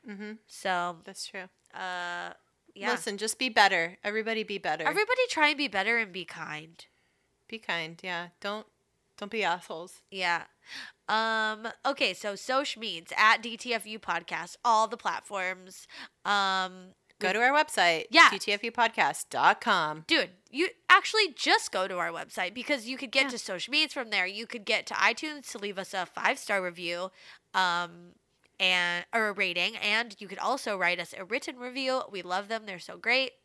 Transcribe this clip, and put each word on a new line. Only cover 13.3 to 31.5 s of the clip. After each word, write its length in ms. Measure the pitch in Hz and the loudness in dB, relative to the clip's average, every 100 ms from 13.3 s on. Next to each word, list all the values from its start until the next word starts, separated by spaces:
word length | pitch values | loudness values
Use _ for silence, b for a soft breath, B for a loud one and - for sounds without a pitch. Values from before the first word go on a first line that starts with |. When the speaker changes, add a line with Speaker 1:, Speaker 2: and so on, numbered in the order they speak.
| 214 | 6
Speaker 2:
D 160 | 226 226 | 0 -8
T 160 | 247 | -4
F 140 | 226 214 | -4 -4
U 100 | 220 | -10
Podcast, 600 | - 170 160 160 175 - | -4 -4 -4 -8 -8 -2
all 240 | 240 220 220 | 4 4 4
the 80 | |
platforms. 920 | 226 196 160 - 202 185 185 185 - - B B _ | 0 -4 -4 -6 -4 -4 -6 -12 -20 -18 B B _
Um, 680 | - 202 196 190 185 185 185 _ _ _ | 0 2 4 2 -2 -6 -20 _ _ _
Speaker 1:
Go 80 | 185 | 0
Speaker 2:
we 60 | |
Speaker 1:
to 60 | 208 | 4
our 100 | 247 | 6
website, 540 | 294 302 - 175 160 - | 6 4 6 6 4 6
Speaker 2:
Yeah. 200 | 302 294 | 10 10
Speaker 1:
D 80 | 190 | 8
T 120 | - | -2
F 100 | 202 | -2
U 80 | 233 | -2
podcast 540 | 233 226 220 160 - - | 2 2 4 2 2 -4
dot 320 | 127 156 214 | 4 4 4
com. 440 | 240 190 156 156 - | 2 2 2 -4 0
Speaker 2:
Dude, 240 | 320 - - _ | 2 2 -8 _
you 200 | 254 370 - - | -4 -4 -4 6
actually 420 | 381 - 440 392 | 6 6 0 0
just 360 | 247 294 427 - | 0 2 2 2
go 160 | 196 190 | -4 -2
to 100 | 180 | -2
our 100 | 170 | -4
website 460 | 165 - - 180 | -4 -8 -6 -6
because 320 | 233 233 285 220 | -6 -4 -4 -4
you 100 | 262 | -10
could 140 | 262 | -2
get 140 | 269 | 0
Speaker 1:
Yeah. 40 | 277 | 0
Speaker 2:
to 80 | 240 | -2
social 320 | - 180 - | -6 -8 -2
medias 220 | 294 311 | 0 0
from 160 | 285 233 | -4 -2
there. 160 | 208 | -2
You 220 | 185 202 226 | -2 -4 -10
could 180 | 240 | -10
get 220 | 196 214 - | -2 -2 -2
to 80 | |
iTunes 560 | - 202 233 311 294 - | 0 2 2 -6 -8 -12
to 80 | 220 | -8
leave 180 | 208 190 | -8 -8
us 160 | 185 | -6
a 140 | 196 170 | -6 -6
five-star 560 | - 185 262 - 202 | -2 0 0 -2 -2
review, 480 | 180 170 170 175 190 B B B _ | -2 -6 -8 -6 -8 B B B _
um, 600 | - 185 175 175 175 175 _ _ _ _ - | 0 0 0 -4 -10 -20 _ _ _ _ 0
and, 460 | 185 180 175 175 - | 4 4 2 0 -2
or 140 | 226 214 | 0 0
a 60 | |
rating, 440 | 196 185 175 185 226 | 0 -2 0 -2 -2
and 380 | 208 214 233 202 | 0 0 -2 -10
you 80 | 196 | -14
could 120 | 190 | -4
also 360 | 196 262 240 | -2 -2 -2
write 240 | 196 175 175 | 0 0 0
us 140 | 170 | -6
a 80 | - | -10
written 360 | 180 247 330 | -6 -6 -6